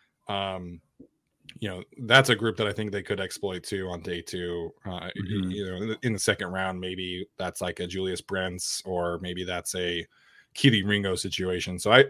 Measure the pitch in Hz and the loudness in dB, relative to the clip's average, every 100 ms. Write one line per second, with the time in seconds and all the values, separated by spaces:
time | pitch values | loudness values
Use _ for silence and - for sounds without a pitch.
0 | _ _ - 101 98 92 87 87 - _ | _ _ -6 -4 -2 -4 -8 -14 -20 _
1 | - _ _ _ - - 104 92 - - | -20 _ _ _ -20 -10 -8 -8 -12 -12
2 | 117 131 127 107 113 98 107 98 107 98 | 6 8 8 4 2 0 -2 0 -4 -4
3 | 92 98 95 - 98 92 - 98 92 87 | -4 -4 -4 -6 -6 -6 -6 -4 -4 -6
4 | 87 87 - 90 87 85 82 - 101 87 | -6 -8 -6 -6 -4 -4 -6 -10 -10 -8
5 | 87 - 95 104 92 98 95 90 110 107 | -8 -8 -4 -2 -2 -4 -4 -4 -4 -2
6 | 123 104 - 101 92 95 95 92 92 92 | -2 0 0 0 -2 -2 -2 -4 -6 -6
7 | 90 90 95 - 90 - 90 - 90 95 | -6 -6 -8 -6 -6 -4 -6 -4 -6 -4
8 | 95 87 - 95 92 90 - - 95 90 | -4 -4 -4 -2 -2 -4 -6 -6 -4 -2
9 | 87 85 90 90 90 90 - 92 87 85 | 0 -2 -4 -6 -4 -4 -4 -4 -2 -2
10 | - _ _ - _ - 143 107 98 104 | -6 _ _ -20 _ 4 6 6 4 2
11 | 98 90 95 - 92 90 92 90 104 123 | 2 -2 -2 -2 -2 -2 -2 -2 8 8
12 | 139 | 10